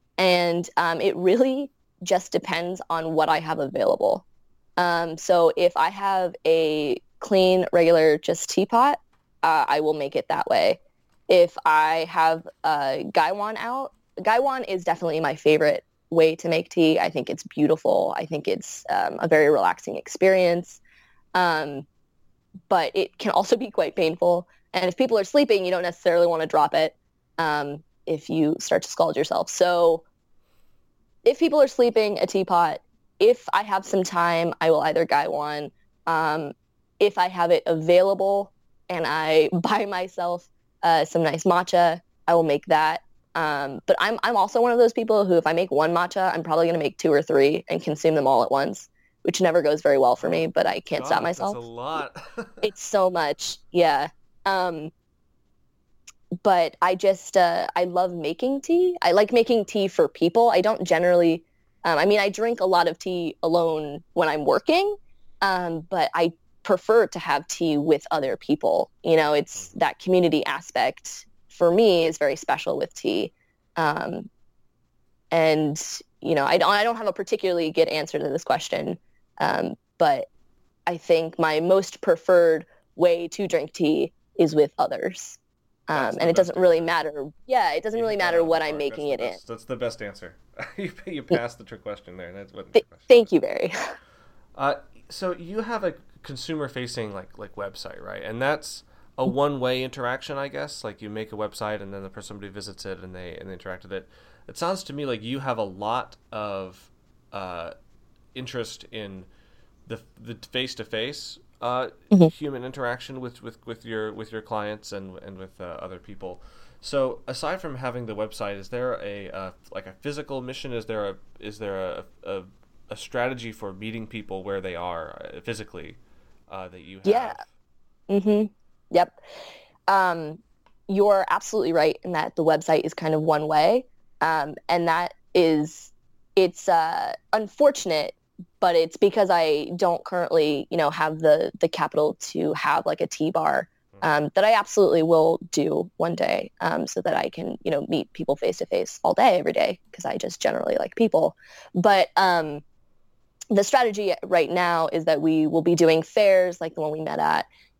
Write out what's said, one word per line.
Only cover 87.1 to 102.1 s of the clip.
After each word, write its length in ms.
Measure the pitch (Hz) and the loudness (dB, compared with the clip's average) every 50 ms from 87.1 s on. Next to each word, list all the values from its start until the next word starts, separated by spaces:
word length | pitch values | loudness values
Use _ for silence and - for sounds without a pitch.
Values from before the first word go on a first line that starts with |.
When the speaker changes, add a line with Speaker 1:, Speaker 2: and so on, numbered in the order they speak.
| 151 147 135 151 - - - | -8 -8 -12 -12 -14 -16 -6
Speaker 1:
Yeah, 280 | - 254 247 196 165 147 | -2 0 2 2 0 -2
it 100 | 165 - | -2 -4
doesn't 140 | 220 214 233 | -4 -6 -4
Speaker 2:
You 40 | 226 | -4
Speaker 1:
really 100 | 220 214 | -4 -2
Speaker 2:
hit 60 | 202 | 0
that 60 | 180 | 0
Speaker 1:
matter 120 | 175 170 170 | 2 2 2
Speaker 2:
out 40 | |
of 60 | 165 160 | 2 2
Speaker 1:
what 140 | 165 160 | 2 0
Speaker 2:
the 40 | 156 | 0
Speaker 1:
I'm 60 | 151 151 | -2 -4
Speaker 2:
park. 60 | 147 | -4
Speaker 1:
making 280 | 147 139 - 120 147 143 | -4 -6 -6 -6 -4 -4
Speaker 2:
That's 100 | 135 117 | -4 -4
the 60 | 120 | -4
Speaker 1:
it 40 | 113 | -6
in. 40 | |
Speaker 2:
best, 160 | 90 95 - - | -8 -10 -14 -16
that's 180 | 117 113 - | -16 -14 -10
the 100 | - 131 | -12 -8
best 260 | 110 123 117 - - | -6 -6 -6 -6 -8
answer. 340 | 110 101 95 - - 85 - _ _ _ _ - | -14 -14 -14 -16 -20 -20 -20 _ _ _ _ -16
<laughs> 200 | - - - - | -16 -14 -12 -10
You, 140 | 196 185 - - - | -10 -10 -10 -12 -14
you 180 | 190 170 143 - - | -12 -12 -10 -4 -2
Speaker 1:
Yeah. 80 | 180 120 | -2 -2
Speaker 2:
passed 200 | 120 120 - - | -2 -4 -10 -14
the 60 | 107 | -20
trick 200 | - 117 101 - | -20 -18 -14 -12
question 340 | 107 101 - - - 90 92 | -12 -12 -12 -14 -20 -18 -16
there, 120 | 90 85 | -16 -16
and 80 | 90 98 | -16 -18
that 160 | 98 - - | -18 -18 -18
wasn't 140 | - 92 - | -18 -10 0
a 40 | - | 0
Speaker 1:
Th-, 100 | 226 - | 0 0
Speaker 2:
trick 60 | _ | _
question. 160 | _ _ _ - | _ _ _ 6
Speaker 1:
thank 240 | 247 240 220 - | 8 8 8 6
you, 80 | 190 156 | 2 0
Barry. 300 | - - - - - 185 - - | 0 0 -6 -4 -6 -6 -6 -6
<laughs> 60 | - - - - _ _ _ _ _ - - - _ _ - - | -8 -8 -10 -14 _ _ _ _ _ -20 -20 -20 _ _ -10 -4
Speaker 2:
Uh, 180 | 135 139 139 - - - - - - - | -4 -4 -4 -4 -8 -20 -20 -20 -20 -18
so 240 | - - 190 185 175 | -14 -8 -6 -6 -6
you 240 | 175 170 165 202 220 | -8 -10 -10 -8 -8
have 220 | 214 226 233 214 196 | -6 -6 -6 -4 -4
a 120 | 175 156 - - - - - - | -6 -6 -8 -18 -20 -20 -20 -18
consumer-facing, 880 | - 135 127 - - 160 151 143 127 - 131 123 120 - 123 113 107 98 | -16 -14 -12 -10 -8 -6 -6 -6 -8 -8 -10 -10 -10 -8 -8 -10 -8 -10
like, 240 | 95 92 - - - | -14 -14 -16 -16 -18
like, 160 | 104 98 - | -16 -16 -12
website, 460 | 101 101 98 98 - - - - - | -10 -10 -10 -10 -12 -16 -16 -16 -16
right? 220 | - 95 98 98 - | -16 -14 -14 -12 -12
And 180 | 98 107 117 | -10 -8 -4
that's 440 | 131 143 151 147 - - - - - _ _ - - - - - | -4 -4 -4 -4 -8 -14 -18 -18 -20 _ _ -20 -20 -18 -8 -6
a 80 | 131 | -4
Speaker 1:
Mm-hmm. 100 | - 120 | -2 0
Speaker 2:
one-way 480 | 135 143 147 143 135 123 127 127 127 131 | 0 0 0 -2 -2 -2 -2 -2 -4 -6
interaction, 540 | 131 - 139 123 120 127 135 - - 143 139 | -8 -8 -8 -6 -6 -6 -6 -8 -10 -10 -8
I 100 | 139 139 | -10 -10
guess. 340 | 135 139 147 147 - - | -10 -10 -10 -10 -12 -12
Like, 200 | - 110 101 98 | -12 -12 -12 -12
you 80 | 107 107 | -14 -12
make 240 | 107 110 110 107 110 | -10 -10 -10 -10 -8
a 20 | |
website, 460 | 104 107 101 - - 110 107 107 101 | -8 -8 -8 -8 -8 -8 -6 -6 -8
and 120 | 101 98 98 | -10 -12 -14
then 100 | 98 98 | -14 -14
the 60 | |
person, 180 | 95 | -14